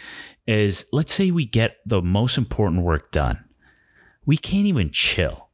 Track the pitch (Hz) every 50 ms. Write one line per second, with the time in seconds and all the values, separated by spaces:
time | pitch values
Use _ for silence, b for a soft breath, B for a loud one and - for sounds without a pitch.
0 | B B B B B B B B _ - 110 107 104 101 92 - - _ - 143
1 | 156 - - - 196 185 175 170 143 110 - 113 113 110 - _ - - 113 95
2 | 87 87 92 101 120 127 - 139 123 - - - 107 95 80 90 87 87 80 76
3 | - _ - 78 69 62 - - - _ b b b b b b b b b b
4 | b b b b - 143 151 151 - - 190 202 202 208 180 123 90 73 - -
5 | - - - - 85 67 - - - _